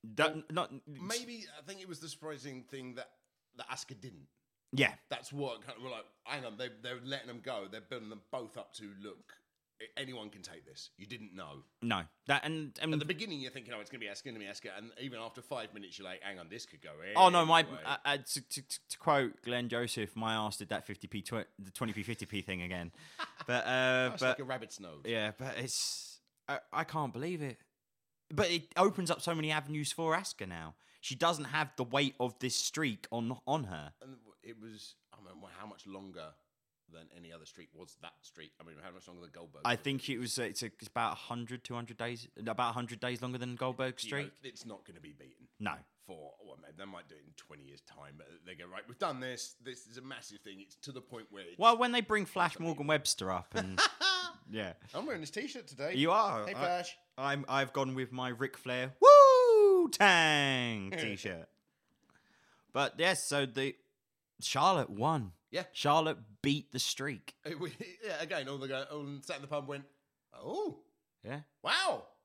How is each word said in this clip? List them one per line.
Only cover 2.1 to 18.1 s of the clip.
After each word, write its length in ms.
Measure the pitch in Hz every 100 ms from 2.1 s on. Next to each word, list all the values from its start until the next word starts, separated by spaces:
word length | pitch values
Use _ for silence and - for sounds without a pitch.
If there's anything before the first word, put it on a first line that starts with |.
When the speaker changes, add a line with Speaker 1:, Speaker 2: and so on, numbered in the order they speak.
| - 156 143 139 127
Speaker 2:
thing 300 | 120 135 127 123
that, 140 | - _ _ _ _ 123
that 120 | -
Asuka 320 | 135 - 113
didn't. 260 | 123 85 69 _ _ _ _
Speaker 1:
Yeah. 200 | 131 139 - _
Speaker 2:
That's 240 | 123 123
what 300 | 143 135 113 123
kind 100 | 113
of, 40 |
we're 80 | 127
like, 140 | 113 107 _
hang 200 | - 143
on, 120 | 123 104
they, 120 | 123 110
they're 180 | 123 123
letting 220 | 127 135 120
them 140 | 117
go. 240 | 131 117 98
They're 100 | 110
building 300 | 98 127 107
them 100 | 107 _
both 260 | 131 110 120
up 180 | 101
to 160 | - 104 98
look. 300 | 101 85 - - _ _ _ _ 110 -
Anyone 320 | 131 123 107
can 140 | 98
take 240 | 87 85 69
this. 240 | - - _
You 80 | 101
didn't 300 | 117 107 92
know. 260 | 80 71 - _
Speaker 1:
No. 200 | 117 98 82 _ -
That 180 | 139
and, 320 | 151 160 147 -
and 100 | 160
Speaker 2:
At 60 | 156
the 60 |
beginning, 360 | 151 156 214 147
you're 120 | 127
thinking, 200 | 135 113
"Oh, 80 | 110
it's 80 | 101
gonna 120 | 127
be 60 | 104
Asuka, 180 | 101
gonna 160 | 135 113
be 60 | 98
Asuka," 300 | 101 107 98
and 140 | 113 117
even 200 | 135 120
after 200 | 113 123
five 320 | - 131 107
minutes, 240 | 104 98 95
you're 40 | 95
like, 120 | 92
Hang 200 | 98 92
on, 80 | 82
this 180 | 113 -
could 160 | 76
go 80 | 80 76 90
Speaker 1:
Oh 140 | 120 185
no, 180 | 180 160
my, 140 | 165
Speaker 2:
anyway. 180 | 156 - 80
Speaker 1:
uh, 100 | 139
uh, 120 | 143